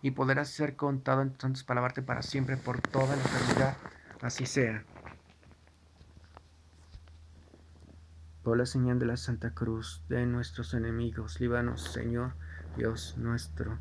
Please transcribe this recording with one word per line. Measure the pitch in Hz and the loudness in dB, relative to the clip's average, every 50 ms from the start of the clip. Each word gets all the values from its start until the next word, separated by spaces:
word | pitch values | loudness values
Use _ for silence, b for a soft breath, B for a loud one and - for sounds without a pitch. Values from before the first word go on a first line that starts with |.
y | - 135 | 2 0
poder | 131 - 135 131 135 139 | 2 2 4 4 4 2
así | 147 139 - | 2 -2 -2
ser | - 151 143 135 | -2 -2 -2 0
contado | - 139 143 139 135 135 135 131 135 | 0 0 0 0 0 2 2 4 4
en | 139 135 | 4 0
tus | 135 - | -2 -2
santos | - 131 131 131 - | -2 -2 -2 -2 -2
para | - 123 123 | 0 2 2
alabarte | 123 127 - - | 2 2 0 -2
para | 131 127 123 120 | -2 -2 -2 -2
siempre, | 120 - - 135 135 131 135 | -2 -2 0 0 2 2 0
por | 131 - 123 123 120 | -2 0 -2 0 0
toda | - - - 135 135 131 143 | -2 2 2 2 4 4 2
la | 139 | 2
eternidad. | 131 127 - 123 123 123 - - 135 135 135 - B B B B B B B B | 2 2 2 2 4 4 6 6 6 4 2 -2 B B B B B B B B
Así | - 120 - - 131 | -4 -4 -2 -2 -4
sea. | 123 - 139 127 113 110 107 104 - - - - - - - - - - - - - - - - - - - - - - - - - - - - - - - - - - - - - - - - - - - - - - - - - - - - - - - - - - - - - - - - - - - - - - - | 0 2 2 2 2 0 -4 -8 -12 -18 -16 -16 -16 -18 -18 -20 -20 -20 -20 -20 -20 -20 -20 -20 -20 -20 -20 -20 -20 -20 -20 -20 -20 -20 -20 -20 -20 -20 -20 -20 -20 -20 -20 -20 -20 -20 -20 -20 -20 -20 -20 -20 -20 -20 -20 -20 -20 -20 -20 -20 -20 -20 -20 -20 -20 -20 -20 -20 -20 -20 -20 -20 -20 -20 -20 -20 -20 -20 -6
Por | - 117 117 | 0 2 4
la | 120 123 | 4 2
señal | 123 - 135 123 123 123 123 | 2 2 2 4 4 4 4
de | 120 | 2
la | 117 120 123 | 2 0 -2
Santa | - - 120 - - 117 | -2 -4 -4 -2 -2 -6
Cruz | - - 120 113 113 113 113 - - - - - | -2 -2 -2 0 0 -2 -4 -8 -10 -12 -6 -2
de | 131 123 123 | 0 2 2
nuestros | 123 120 120 120 - - - 120 - | 2 2 0 -2 -4 -4 -8 -6 -2
enemigos, | - 117 113 117 113 117 117 117 113 120 110 110 - - | -2 0 0 0 0 0 -2 -2 -2 -4 -6 -6 -4 -2
líbranos, | 123 120 120 120 120 120 120 120 - - | 0 2 2 2 2 0 -2 -4 -6 -6
Señor, | - 120 117 117 117 120 123 127 - B B B B B B B - 120 | -4 -2 -2 0 0 0 0 -2 -4 B B B B B B B -2 0
Dios | 117 113 113 113 - - - 123 | 0 0 0 -2 -6 -8 -6 -4
nuestro. | 117 117 117 117 - - - - - 104 110 - | -2 0 0 -2 -2 -6 -6 -4 -4 -4 -4 -6